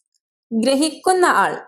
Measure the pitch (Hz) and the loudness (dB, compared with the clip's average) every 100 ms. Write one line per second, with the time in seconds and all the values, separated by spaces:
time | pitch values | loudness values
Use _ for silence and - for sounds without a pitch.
0 | _ _ _ _ - 226 240 277 311 - | _ _ _ _ -8 -2 0 0 -2 -2
1 | 370 370 339 208 180 - | -2 2 2 2 0 -2